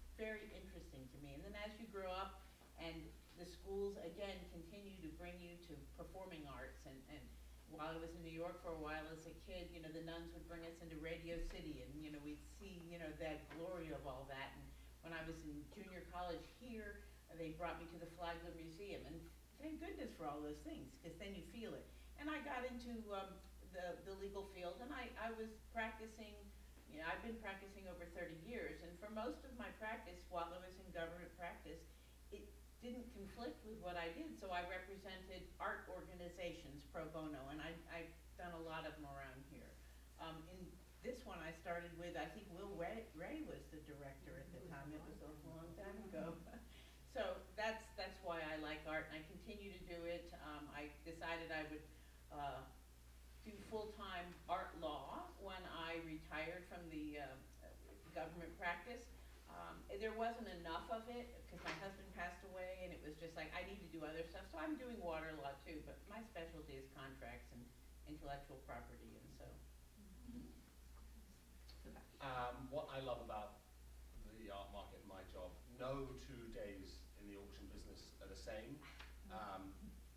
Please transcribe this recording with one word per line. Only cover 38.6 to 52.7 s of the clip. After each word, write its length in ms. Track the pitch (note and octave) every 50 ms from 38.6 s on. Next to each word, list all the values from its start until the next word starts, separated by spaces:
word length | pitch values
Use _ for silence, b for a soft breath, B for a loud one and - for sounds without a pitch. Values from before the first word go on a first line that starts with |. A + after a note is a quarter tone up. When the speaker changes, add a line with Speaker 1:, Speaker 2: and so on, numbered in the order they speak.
| E3
Speaker 1:
lot 200 | E3 D#3+ D#3+ D#3+ D#3
of 40 | D3
'em 80 | D3+ D3
around 360 | C#3 C#3 C3+ C#3 C3+ C3 C3+ - - D#3
here. 200 | - - - - - B B B B B B - -
Um, 200 | D#3+ D#3+ D#3+ D#3+ D#3+ F3 F#3
in 80 | F#3 F3+ - - - - - - - -
this 160 | A#3 B3+ - -
one 120 | G#3+ F#3 E3+
I 120 | D#3+ E3 E3
started 360 | - - F#3 E3+ F3 F3 F3 E3 E3
with, 160 | F3 F3 -
I 80 | D#3 D#3 E3+ -
think 120 | A3 G3+ - E3+
Will 200 | F3+ G3+ G3+ G3
Wa-, 280 | D#3+ E3+ F3 A3 A3+ A3 - -
Ray 240 | D#3 F3 - D4 D#4 - -
was 120 | - - - - D#3
the 80 | D#3 C3
director 560 | C#3+ C#3+ C#3+ C#3+ C#3 C3+ - - D3+ - C3+
at 80 | - - E3+
the 80 | E3+ - F3
time. 200 | E3+ E3+ D#3+ D3+ D3+
It 80 | D3+ D3+
was 160 | D3+ - -
a 120 | E3 D#3 D3+ D3+ -
long 240 | E3 E3 D#3+ E3 E3+ E3+
time 240 | G3+ G3 G3 G3 - - -
ago. 240 | E3 D#3 - E3+ E3+ - - -
<laughs> 80 | A3+ A#3 - B B B B B B B B - -
So 160 | B3+ G3+ F#3 F#3 F#3+ - - -
that's, 240 | G#3+ G#3+ A3 A3+ A3 - - -
that's 160 | G#3+ F#3+ F#3+ F#3+ -
why 240 | - F3 E3+ E3 D#3+
I 160 | D#3 D#3 D#3
like 240 | D3+ D3+ D#3 D3+ -
art, 240 | D#3 D#3 D#3 D#3 -
and 80 | D#3
I 80 | D#3 D#3
continue 480 | - - F3+ - A3+ G3+ G3+ G3+ G3 F3+
to 80 | F3 E3+ F3
do 160 | F3 E3+ E3+
it. 240 | E3+ F3 E3+ E3+ - - - C#3+
Um, 240 | D3+ D3+ D3 D3 D3 D3
I 80 | D3 D3 D3 - -
decided 480 | - E3+ D#3+ E3 F3 E3 E3+ E3 E3 D#3+
I 160 | D#3+ D#3 D3+ D3 D3+
would, 80 | D3 C#3+ B B B B B B B B -
uh, 320 | D3+ D3 C#3+ C#3 B2+ C3+ C3+ -